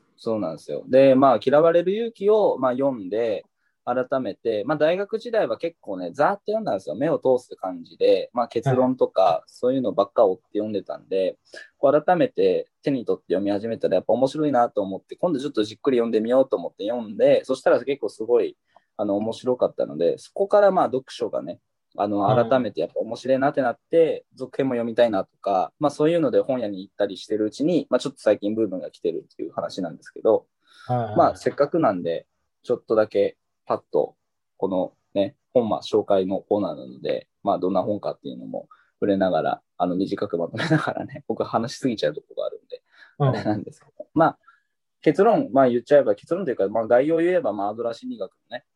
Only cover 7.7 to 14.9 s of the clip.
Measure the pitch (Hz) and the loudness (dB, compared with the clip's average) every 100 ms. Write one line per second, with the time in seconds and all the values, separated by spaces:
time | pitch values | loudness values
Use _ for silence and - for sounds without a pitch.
7.7 | 87 80 82 98 95 80 120 117 117 135 | -10 -16 0 2 2 0 -4 -4 -2 0
8.7 | 127 127 127 123 - 95 80 _ - 123 | 2 2 2 0 2 2 2 _ -4 -2
9.7 | 135 120 90 101 - 107 92 _ 104 107 | 0 -2 0 0 4 2 2 _ -6 -4
10.7 | 101 - - _ 95 92 - _ - - | -6 -6 -14 _ -2 -2 -4 _ -20 -20
11.7 | _ 139 147 151 180 135 - 95 85 - | _ 2 2 2 2 2 2 2 2 -4
12.7 | _ - 135 101 92 _ 87 101 101 113 | _ -4 -4 -2 -6 _ -2 -2 -4 -4
13.7 | 110 - 90 - 120 135 147 151 123 120 | -4 0 0 0 0 0 0 0 2 0
14.7 | - 98 | 0 -4